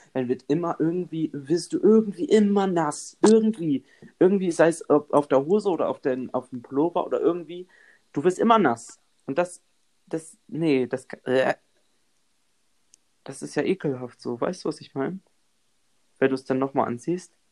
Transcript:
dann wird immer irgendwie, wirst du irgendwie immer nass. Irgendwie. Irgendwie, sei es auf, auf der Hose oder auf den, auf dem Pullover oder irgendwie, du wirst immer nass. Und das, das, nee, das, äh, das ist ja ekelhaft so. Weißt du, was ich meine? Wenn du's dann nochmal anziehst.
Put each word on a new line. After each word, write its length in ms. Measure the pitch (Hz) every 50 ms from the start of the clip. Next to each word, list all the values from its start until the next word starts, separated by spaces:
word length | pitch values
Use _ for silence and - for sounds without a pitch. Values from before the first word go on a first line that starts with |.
| _ _ -
dann 140 | 131 127 120
wird 160 | 127 127 -
immer 300 | - 147 - - - - -
irgendwie, 520 | 147 165 170 185 175 165 160 160 156 -
wirst 400 | - 147 135 131 170 170 160 -
du 80 | 165 -
irgendwie 460 | - 202 220 220 220 202 - - 170
immer 420 | - - 220 208 202 202 202 196 190
nass. 480 | 175 170 156 147 147 - - - - _
Irgendwie. 640 | - 208 220 220 220 220 220 - 170 156 139 123 - _ _ - - - _ -
Irgendwie, 320 | 165 185 202 196 190 175
sei 160 | 160 - 156 170
es 200 | 160 - - -
auf, 220 | 143 147 147 -
auf 140 | - 147 143
der 180 | - 143 131 139
Hose 240 | 156 202 214 196 202
oder 200 | 170 147 131 -
auf 100 | 131 -
den, 320 | - 143 127 127 123 -
auf 160 | - 127 123 -
dem 120 | 127 123
Pullover 420 | 120 - 135 139 156 170 170 180 -
oder 160 | - 127 -
irgendwie, 460 | - 160 175 180 165 151 175 180 180 _ _ _ _ _ _ _ _ _
du 100 | - 147
wirst 160 | 139 180 180 -
immer 200 | - 226 226 220
nass. 420 | 180 127 117 113 - - - _ _ _ _ _ _
Und 100 | - 135 175
das, 220 | 175 175 - - _ _ _ _ _ _ _ _ _
das, 300 | - - 160 - - - _ _
nee, 400 | - - 151 165 156 139 131 123
das, 220 | 120 131 123 - - - - -
äh, 300 | 127 127 131 131 139 - - _ _ _ _ _ _ _ _ _ _ _ _ _ _ _ _ _ _ _ _ _ _ _ _ _ _ _ _ _ _ _ _ -
das 180 | - 139 -
ist 140 | 143 147 -
ja 80 | 151 147
ekelhaft 560 | - 190 - - 151 131 123 127 120 - _
so. 200 | - 123 120 120
Weißt 240 | 139 - 180 - -
du, 40 | 165
was 120 | 151 -
ich 140 | - - -
meine? 240 | 139 135 165 185 190 _ _ _ _ _ _ _ _ _ _ _ _ _ _ _ _ _ _ _ -
Wenn 100 | 135 131
du's 140 | 135 131 -
dann 160 | - 131 131
nochmal 260 | 135 139 139 135 110
anziehst. 460 | 117 120 120 - 160 175 185 - - _ _ _ _